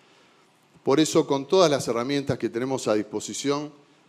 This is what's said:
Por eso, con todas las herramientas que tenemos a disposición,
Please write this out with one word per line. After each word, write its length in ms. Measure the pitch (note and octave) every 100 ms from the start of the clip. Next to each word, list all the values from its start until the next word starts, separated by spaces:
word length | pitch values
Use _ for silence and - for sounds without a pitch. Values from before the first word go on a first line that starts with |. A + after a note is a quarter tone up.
| _ _ _ _ _ _ _ _
Por 160 | - C#3+
eso, 260 | D#3 E3 C#3
con 220 | C#3 C3+
todas 240 | F#3+ E3
las 160 | C3+ C3
herramientas 500 | A#2 B2+ C#3+ C#3 A#2
que 100 | A2+
tenemos 400 | A#2 C3 C3 A#2+
a 60 |
disposición, 760 | G#2+ G2+ G#2 - G#2 C#3 C#3+ D3+ - _ _